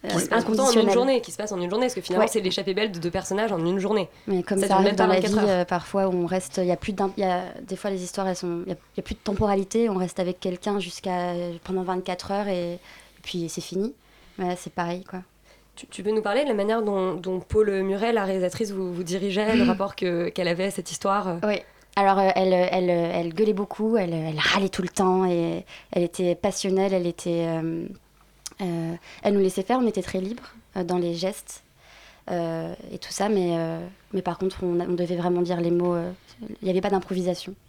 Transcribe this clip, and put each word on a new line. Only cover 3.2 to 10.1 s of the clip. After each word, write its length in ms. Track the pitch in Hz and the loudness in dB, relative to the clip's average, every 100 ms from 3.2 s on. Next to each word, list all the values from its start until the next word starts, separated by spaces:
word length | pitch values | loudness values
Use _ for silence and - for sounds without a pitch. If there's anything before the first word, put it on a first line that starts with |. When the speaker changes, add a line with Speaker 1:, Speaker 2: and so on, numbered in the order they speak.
| 185 190 220 | -2 -2 0
Speaker 2:
en 120 | 190 165 | 0 0
une 120 | 190 | 0
journée. 300 | 185 214 175 - - | 0 0 -2 -6 -2
Speaker 1:
Mais 160 | 190 | -2
comme 160 | 175 196 | 0 0
Speaker 2:
Ça 80 | 196 | 4
Speaker 1:
ça 0 | |
Speaker 2:
dure 80 | 196 | 4
Speaker 1:
arrive 100 | 196 | 4
Speaker 2:
même 80 | 196 | 4
pas 80 | |
Speaker 1:
dans 60 | - | 4
la 60 | 185 | 4
Speaker 2:
vingt-quatre 180 | 202 | 4
Speaker 1:
vie, 60 | 208 | 2
Speaker 2:
heures. 200 | 208 185 | 4 2
Speaker 1:
euh, 40 | 175 | 2
parfois, 420 | 175 - 196 190 | -2 -2 0 2
où 60 | |
on 120 | 180 170 | 2 0
reste, 320 | 185 185 - | -2 -4 -2
il 20 | 180 | 0
y 40 | |
a 60 | 175 | 0
plus 160 | - | -2
d'un, 180 | 196 196 190 | -2 -2 0
il 60 | |
y 40 | 190 | 0
a, 160 | 180 180 - - | 0 -2 -12 -10
des 80 | 185 | -6
fois, 140 | 208 | -4
les 100 | 196 | -4
histoires, 220 | 180 - 190 | -6 -4 -2
elles 100 | 180 | -2
sont, 240 | 180 170 180 | -2 -4 -4
il 40 | |
y 20 | |
a, 60 | 175 _ - | -8 _ -10
il 20 | |
y 20 | |
a 20 | |
plus 120 | - 208 | -8 -6
de 40 | |
temporalité, 720 | - 202 214 196 196 226 233 | -4 0 2 2 0 0 0
on 80 | 185 | 0
reste 220 | 185 | -2